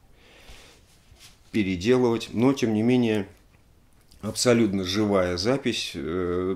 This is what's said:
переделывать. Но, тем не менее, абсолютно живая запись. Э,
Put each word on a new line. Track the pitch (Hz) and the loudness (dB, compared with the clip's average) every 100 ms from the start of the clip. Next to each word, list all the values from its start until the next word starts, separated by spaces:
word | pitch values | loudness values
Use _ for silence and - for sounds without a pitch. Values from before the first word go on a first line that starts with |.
| _ - - - - - - - _ - _ - - - - | _ -20 -20 -20 -20 -20 -20 -20 _ -20 _ -20 -20 -20 -6
переделывать. | - 95 90 104 127 123 113 - | -4 -2 -2 2 2 2 0 -4
Но, | 101 127 | 0 2
тем | 135 117 | 2 0
не | 107 | 0
менее, | 113 127 117 107 98 - _ _ _ _ _ _ _ - | 2 2 2 0 -4 -12 _ _ _ _ _ _ _ -12
абсолютно | 104 - 127 117 110 98 | -8 -2 2 4 2 0
живая | 90 98 107 98 90 87 | -2 0 2 2 2 0
запись. | 104 135 127 107 - 82 | 0 0 -2 -4 -6 -8
Э, | 71 90 87 90 92 | -6 -4 -2 -2 -2